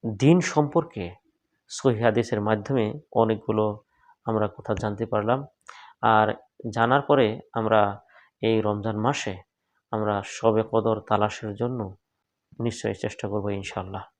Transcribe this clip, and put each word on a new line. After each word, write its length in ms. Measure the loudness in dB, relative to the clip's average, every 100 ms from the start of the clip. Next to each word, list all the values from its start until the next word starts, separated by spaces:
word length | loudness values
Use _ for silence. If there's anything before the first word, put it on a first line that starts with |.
দিন 360 | -6 2 6 6
সম্পর্কে 640 | 4 0 2 0 -2 -10 -10 -12 _ _ _ _ _
সহিহ 320 | -2 0 4
হাদিসের 360 | 2 2 0 -2
মাধ্যমে 440 | 0 0 0 0 0 -4 _
অনেকগুলো 520 | 2 2 2 0 0 0 -2 _ _ _ _
আমরা 220 | -4 -2 -2
কথা 240 | -4 -6
জানতে 300 | -4 -4 -4 -2
পারলাম। 320 | -2 0 -2 -4 _ -20 -20 -20 _
আর 260 | 2 4 2 -2 _ _ -8
জানার 280 | 0 2 2
পরে 240 | 4 4 4 0 -8
আমরা 280 | -4 2 4 2 -2 _ -20 _ _
এই 160 | 0 2
রমজান 360 | 0 -2 -4 -2
মাসে 380 | -2 -2 -6 -10 -16 _ _ _ _
আমরা 300 | -4 -2 -2 -6
শবে 360 | 0 2 2 0
কদর 240 | 0 0 -2 0
তালাশের 440 | 0 0 -2 -10
জন্য 260 | -6 -6 -4 -8 -12 _ _ _ _ _ -6
নিশ্চয়ই 340 | -6 -4 -6
চেষ্টা 340 | -4 -8 -6 -6
করব 180 | -4 -4
ইনশাআল্লাহ। 560 | -6 -6 -10 -8 -10 -12